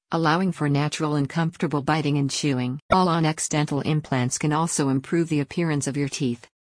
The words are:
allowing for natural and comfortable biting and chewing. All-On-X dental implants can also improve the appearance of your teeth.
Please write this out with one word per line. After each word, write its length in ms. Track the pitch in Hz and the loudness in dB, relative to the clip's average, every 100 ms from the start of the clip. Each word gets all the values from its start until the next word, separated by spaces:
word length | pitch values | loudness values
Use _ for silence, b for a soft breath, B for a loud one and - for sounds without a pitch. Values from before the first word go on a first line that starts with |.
| - | -6
allowing 400 | 165 165 165 190 | 0 2 2 0
for 160 | - 147 | 0 0
natural 460 | 139 147 - 156 147 | 2 0 -2 -2 0
and 120 | 139 | 0
comfortable 540 | 165 165 - 170 143 | 0 -2 -2 -2 -2
biting 360 | 131 156 147 147 | 0 0 2 0
and 140 | 139 | 0
chewing. 480 | - 147 127 123 139 - | 0 0 0 -2 -4 0
All-On-X 560 | 185 185 165 156 156 - | 2 4 2 2 0 -2
dental 320 | 151 147 143 | -2 0 -2
implants 560 | 123 151 - 131 123 - | 0 -2 0 0 0 0
can 160 | 156 | 0
also 340 | 151 165 - 139 | 0 0 0 0
improve 400 | 135 - 170 160 | 0 0 0 0
the 140 | 147 | 0
appearance 440 | 139 - 165 147 139 | -2 -2 0 0 -2
of 120 | 135 | -2
your 100 | 139 | -4
teeth. 400 | - 131 120 - _ | -2 -2 -4 -10 _